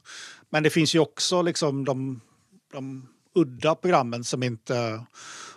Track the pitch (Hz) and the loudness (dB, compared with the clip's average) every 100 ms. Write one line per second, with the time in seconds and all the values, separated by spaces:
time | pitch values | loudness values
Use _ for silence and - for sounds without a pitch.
0 | - - - - _ 151 156 170 156 165 | -20 -18 -18 -20 _ 0 2 4 4 4
1 | 143 - - 180 175 - 156 139 135 131 | 2 0 0 2 2 0 0 0 -2 -2
2 | 135 123 - _ _ _ _ 143 135 135 | -4 -8 -14 _ _ _ _ -12 -12 -12
3 | 127 _ _ 185 143 123 151 160 180 170 | -18 _ _ 0 0 0 0 0 4 4
4 | 123 120 120 139 127 110 - 127 117 110 | 2 -2 -4 -2 -2 -4 -4 -2 -2 -4
5 | 120 - - - - | -10 -18 -18 -18 -18